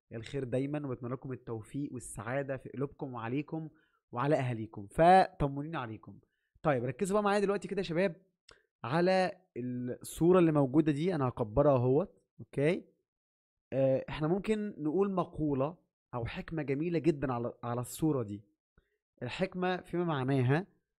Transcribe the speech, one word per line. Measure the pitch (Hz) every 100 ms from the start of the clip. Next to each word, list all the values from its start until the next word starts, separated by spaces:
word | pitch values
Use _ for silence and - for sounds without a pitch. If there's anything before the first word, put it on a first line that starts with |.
| _
الخير | 113 120 143
دايمًا، | 127 127 139 147 143
وبتمنى | 123 123
لكم | - 135
التوفيق | 123 - 113 - 135 143
والسعادة | 123 - - 107 135 139 135
في | -
قلوبكم | - 143 - 143
وعليكم | 120 113 135 147 160 156 _ _ _ _
وعلى | 117 139 151
اهاليكم، | 131 113 110 - 101
فطمنوني | - 165 190 - - 143 139 151 160
عليكم. | 117 107 - 98 _ _ _ _
طيب | 160 127
ركزوا | 123 - 190
بقى | 214
معايا | 202 208
دلوقتي | 196 202 180
كده | 196
يا |
شباب | 175 165 196 160 _ _ _ - _ _
على | 117 160 175 185 180 - _ 123
الصورة | 123 123 123 - - - 165 185
اللي | 165
موجودة | 151 135 143 151
دي، | 143 175
انا | 165 127
هكبرها | - 110 113 147
اهوت، | 131 127 135 202 _ _ _
اوكي؟ | - - 147 208 - _ _ _ _ _ _ _ -
آه، | 127 135 131 -
احنا | 135 151
ممكن | 196 196 214 208 -
نقول | 151 170 202
مقولة | 185 160 - 151 131 143 175 _ _ _
او | 123 117
حكمة | 185 - 160
جميلة | 139 139 175 165
جدًا | 143 143 135
على، | 120 120 -
على | 120 120
الصورة | 123 - 156 139
دي. | 104 104 - _ _ _ _ _ _ -
الحكمة | 123 - 185 185 180 180
فيما | - 170
معناها: | 175 143 127 139 123 151 196 _ _